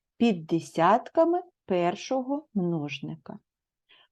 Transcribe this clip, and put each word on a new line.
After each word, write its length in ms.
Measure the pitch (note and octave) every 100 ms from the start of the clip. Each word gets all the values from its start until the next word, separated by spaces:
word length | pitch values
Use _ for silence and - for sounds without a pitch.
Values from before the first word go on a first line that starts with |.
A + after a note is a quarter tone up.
| _ -
під 280 | A#3 F3 D#3+
десятками 1000 | E3 - - E3+ A#3 - E4 E4 F4 F4+ _ -
першого 840 | F3+ F3 G3+ - C4 B3+ C#4+ -
множника. 840 | G#3 F3 E3 D3 C#3 D#3 D#3+ - - _ _ _ _ _ _ _